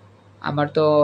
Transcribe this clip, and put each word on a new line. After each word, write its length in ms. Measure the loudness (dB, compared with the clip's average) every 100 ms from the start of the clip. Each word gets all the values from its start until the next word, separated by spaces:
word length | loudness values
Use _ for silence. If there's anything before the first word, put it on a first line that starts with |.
| -20 -20 -20 -14
আমার 280 | -8 -4 -2
তো 160 | 0 2 2